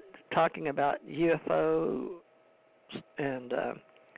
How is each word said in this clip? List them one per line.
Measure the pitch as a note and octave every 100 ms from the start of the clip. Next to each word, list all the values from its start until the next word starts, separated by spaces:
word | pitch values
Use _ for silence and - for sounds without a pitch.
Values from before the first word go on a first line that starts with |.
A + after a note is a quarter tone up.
| - - -
talking | E3 E3 E3+ D#3
about | C3+ C#3+ -
U | - D3 E3+
F | D#3+ -
O | D#3+ D#3 D#3+ E3 - - E3+ - _ _ _ _ _ - - - -
and, | C#3 C3 B2
uh, | C3 A#2+ - - - -